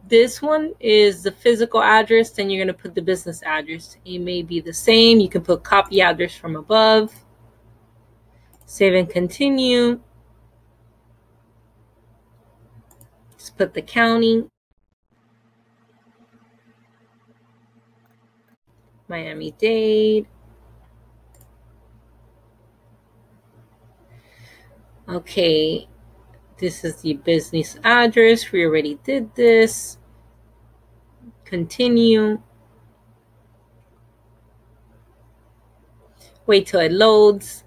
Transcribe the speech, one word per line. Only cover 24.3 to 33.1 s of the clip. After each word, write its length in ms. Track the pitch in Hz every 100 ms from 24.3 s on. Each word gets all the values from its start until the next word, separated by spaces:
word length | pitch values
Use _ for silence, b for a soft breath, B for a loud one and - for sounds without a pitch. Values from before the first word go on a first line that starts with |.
| b b b b b _ _ -
Okay, 800 | 180 165 - 170 156 156 170 - _ _ _ _ _ _ _
this 260 | 180 -
is 140 | 170 156
the 160 | 160
business 640 | 143 - 165 151 165 156 - -
address. 640 | 240 233 226 226 226 -
We 140 | 190 165
already 340 | 156 147 147 -
did 280 | 269 220 -
this. 600 | 240 226 226 - - - _ _ _ _ _ _ _ _ _ _ _ _ - _ -
Continue. 960 | 180 165 - 247 233 233 220 214 214 _ _ _ _ _ _ _